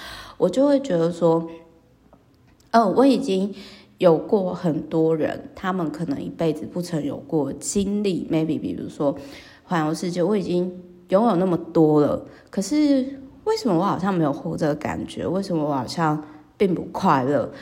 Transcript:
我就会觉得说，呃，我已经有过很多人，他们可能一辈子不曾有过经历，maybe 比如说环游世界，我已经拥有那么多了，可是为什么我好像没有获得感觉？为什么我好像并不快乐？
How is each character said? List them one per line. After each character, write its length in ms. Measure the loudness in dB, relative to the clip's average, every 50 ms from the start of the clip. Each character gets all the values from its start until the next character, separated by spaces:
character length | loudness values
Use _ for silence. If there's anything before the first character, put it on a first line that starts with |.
| -16 -16 -16 -16 -18 -18 -2
我 100 | 0 0
就 200 | 0 2 2 4
会 120 | 4 4 2
觉 140 | 2 0 0
得 160 | 2 2 0
说， 320 | 0 2 2 2 2 2 0 -4 -10 -16 -20 -20 _ _ _ _ _ _ _ _ -20 _ _ _ _ _ _ _ _ _ _ _
呃， 180 | 2 4 4
我 160 | 4 4 4 6
已 140 | 6 4
经 340 | 2 0 0 0 0 -2 -2 -4 -10 -16 -18 -20 -20 -20 _ _
有 180 | 2 4 4 4
过 380 | 4 2 0 0 0 0 -2 -4
很 260 | -2 -2 -2 -2 -2 -4
多 340 | -2 0 2 2 2 2
人， 320 | 2 0 -2 -4 -6 -10 -14 -14
他 180 | -8 -6 -4 -4
们 160 | -2 -4 -4
可 140 | -4 -6 -6
能 160 | -6 -6 -6
一 80 | -6 -8
辈 240 | -6 -2 -2 -2 -2
子 140 | -2 -6
不 160 | -8 -8 -8 -6
曾 200 | -4 -4 -4 -4
有 140 | -4 -6
过 340 | -8 -6 -4 -2 -2 -2 -2 -4
经 500 | -8 -8 -4 -2 -2 -2 0 -2 -2 0
历， 260 | -2 -2 -2 -2 -2
maybe 300 | -2 0 0 0 -2 -2
比 160 | -4 -6 -6 -8
如 80 | -8
说 280 | -10 -6 -2 -2 -2 -2 -4 -8 -16 -18 -20 -20 -20 -20 -20 _
环 240 | -4 -2 -2 0
游 40 | -2
世 200 | -2 -2 -4 -4
界， 100 | -2 0
我 160 | 0 0 0
已 60 | 0 0
经 360 | 0 0 0 0 -2 -4 -10 -16 -20 -20 -20 -2 2
拥 180 | 2 4 4
有 80 | 4 4
那 100 | 2 2
么 120 | 2 0
多 420 | 0 -2 0 4 6 6 6 6 4
了， 260 | 4 4 0 -2 -6 -10 -18 -20 -20 _
可 120 | -6 -6
是 440 | -4 0 2 2 4 4 4 2 2 -2 -6 -12 -16 -18 -20 -6 -2
为 140 | -2 -2
什 120 | 0 2 2
么 80 | 2
我 60 | 2 2
好 160 | 2 0 0
像 140 | 0 0 2
没 100 | 2 2
有 80 | 0
获 240 | 0 -2 -4 -6 -4
得 180 | -2 0 0 0
感 300 | -2 -4 -6 -6 -6 -8
觉？ 220 | -8 -8 -6 -4
为 160 | -2 -2 -2 -2
什 100 | -2 -2
么 80 | -2 -2
我 80 | -2 -2
好 120 | -2 -4
像 380 | -4 -4 -2 0 0 0 -2 -4 -10 -18 -20 -20 _ _
并 180 | 0 0 2 2
不 100 | -2 -4
快 420 | -8 -6 0 2 2 4 4 2
乐？ 260 | 2 2 0 0 -2 -6 -14